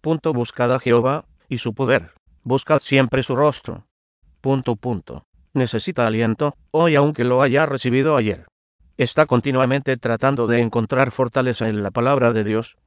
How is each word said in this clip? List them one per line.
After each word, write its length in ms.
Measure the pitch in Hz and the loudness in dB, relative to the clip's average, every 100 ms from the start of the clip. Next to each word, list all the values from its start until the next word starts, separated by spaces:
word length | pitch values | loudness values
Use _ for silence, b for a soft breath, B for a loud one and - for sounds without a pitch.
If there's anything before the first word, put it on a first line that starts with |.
Punto. 320 | 156 160 160 | -2 -2 -2
Buscad 400 | 127 120 - 123 | -2 -4 -2 0
a 80 | 127 | 0
Jehová, 460 | 123 120 123 147 - _ _ | 2 2 2 -2 -8 _ _
y 100 | 123 | -6
su 160 | 120 | -6
poder. 380 | 110 131 131 82 _ _ _ | -4 0 0 0 _ _ _
Buscad 380 | - 131 - 151 | -2 -2 2 -2
siempre 420 | - 139 127 131 | 2 2 2 0
su 140 | 127 127 | -2 0
rostro. 500 | 147 139 - 90 - _ _ _ _ _ | 0 0 -12 -14 -16 _ _ _ _ _
Punto, 360 | 135 135 127 113 | -2 -2 -2 -4
punto. 480 | 123 104 - 62 _ _ _ | -4 -6 -8 -18 _ _ _
Necesita 520 | 135 123 113 - 120 117 | -2 -2 -2 -6 -2 0
aliento, 500 | 110 113 110 147 - _ | 0 0 0 -4 -4 _
hoy 240 | 156 170 | 0 2
aunque 300 | 147 143 151 | 4 2 0
lo 180 | 123 127 | 0 2
haya 240 | 139 135 151 | 2 2 0
recibido 500 | 135 127 127 143 147 | -2 0 2 2 2
ayer. 300 | 107 98 - _ _ _ _ - | 0 -4 -10 _ _ _ _ -4
Está 300 | 123 - 151 | -2 0 2
continuamente 720 | 123 139 127 127 139 139 127 | 2 0 0 0 0 -2 -4
tratando 500 | 120 113 131 135 113 | -2 0 0 0 0
de 140 | 117 | 2
encontrar 500 | 117 117 110 131 131 | 2 0 -2 0 -2
fortaleza 580 | - 123 131 127 117 113 | 0 -2 0 -2 -2 -2
en 140 | 107 | -2
la 80 | 101 | -4
palabra 420 | 110 120 139 120 | -2 0 2 2
de 100 | 113 | 2
Dios. 340 | 104 110 113 _ | 0 -2 -4 _